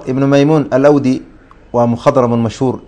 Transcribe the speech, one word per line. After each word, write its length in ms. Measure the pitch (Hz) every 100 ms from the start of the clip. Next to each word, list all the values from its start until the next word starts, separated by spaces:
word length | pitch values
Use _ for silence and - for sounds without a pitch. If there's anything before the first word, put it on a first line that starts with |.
| -
ibn 160 | 131 139
Maymuun 420 | 143 143 156 139
al-Awdi, 500 | 127 143 147 123 131 - - - - -
waa 160 | 120 120
mukhadramun 540 | 117 - 131 120 117
mashhuur, 400 | 113 - 131 110